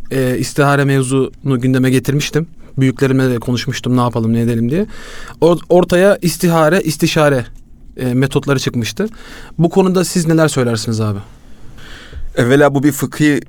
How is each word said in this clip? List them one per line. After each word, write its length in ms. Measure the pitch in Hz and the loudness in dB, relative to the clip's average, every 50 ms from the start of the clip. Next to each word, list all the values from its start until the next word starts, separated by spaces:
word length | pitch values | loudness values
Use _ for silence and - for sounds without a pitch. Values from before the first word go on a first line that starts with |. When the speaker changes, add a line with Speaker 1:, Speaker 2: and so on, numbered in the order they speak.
| - - | -8 -6
Speaker 1:
e, 260 | 139 135 131 127 123 - | -2 -2 0 0 0 -2
istihare 480 | 127 - - - 143 143 143 143 143 | -4 -4 0 0 2 2 4 2 2
mevzunu 760 | 139 135 135 131 123 135 135 127 - - - - 139 135 123 | 2 2 2 0 0 0 0 0 -2 -4 -6 -4 -2 -2 0
gündeme 280 | 123 127 131 131 127 131 | 0 0 2 2 2 2
getirmiştim. 580 | 127 131 127 - 135 147 - - - 151 165 - - - - - - - | 2 2 2 0 -2 -2 -2 -2 -2 -4 -4 -4 -10 -18 -20 -10 -4 0
Büyüklerimle 520 | 135 131 127 - 139 131 131 135 131 127 | 0 0 0 2 0 2 2 2 0 0
de 100 | 123 117 | 0 -2
konuşmuştum, 580 | - - 123 113 - - 123 - - 123 123 127 | -2 -4 -4 -4 -4 -6 -6 -6 -2 0 0 0
ne 40 | |
yapalım, 320 | 120 123 117 120 113 110 113 | 0 0 0 -2 -2 0 0
ne 80 | 117 | 0
edelim 300 | 117 117 120 113 113 - | 0 0 0 0 0 0
diye. 140 | 147 180 214 220 - - - - - - - - - - | 0 -2 -2 -4 -6 -14 -16 -16 -14 -14 -14 -14 -4 0
Or-, 200 | 151 165 175 165 - - | 2 2 2 2 0 2
ortaya 480 | 175 180 180 180 180 175 185 202 196 - | 4 4 4 4 4 4 4 4 4 2
istihare, 600 | 180 170 - - - 175 165 165 156 151 170 196 | 0 -4 -2 0 0 2 4 4 4 4 2 2
istişare, 640 | - 160 151 - 175 156 - 165 151 147 139 127 113 - - - - - - - - - - - | 0 -2 -2 0 0 0 2 2 2 2 2 0 -2 -4 -10 -20 -20 -20 -20 -20 -20 -18 -10 -6
e, 160 | 127 127 123 | -4 -2 0
metotları 460 | 127 135 135 - 143 135 143 139 131 | 0 0 0 0 -2 0 0 -2 -2
çıkmıştı. 480 | - - - 120 113 107 - - 196 220 - - - - - - - - - - | -2 -4 -4 -4 -4 -4 -4 -6 -6 -6 -6 -10 -20 -20 -20 -20 -20 -10 -2 0
Bu 120 | 165 170 | 0 2
konuda 360 | - 196 185 185 180 190 175 | 2 2 2 2 2 0 0
siz 220 | - - 180 165 160 | 0 -2 -2 0 2
neler 200 | 165 160 160 147 | 2 4 2 2
söylersiniz 540 | - 143 123 120 117 110 107 120 113 110 | 2 0 0 0 0 -2 -2 -2 -2 -2
abi? 180 | 110 107 101 98 101 - - - - - - - - - - - - - - - - - - - - - - | -2 -2 -4 -4 -8 -14 -18 -20 -20 -20 -20 -16 -16 -16 -16 -16 -18 -18 -18 -18 -18 -16 -12 -10 -8 -6 -2
Speaker 2:
Evvela 400 | - 127 120 135 143 147 143 139 | -2 0 4 4 6 4 4 4
bu 80 | 143 131 | 2 2
bir 80 | 151 | 0
fıkhi 500 | 139 - 139 - - - 151 151 143 127 - | 0 0 -4 -6 -2 0 2 2 2 0 -2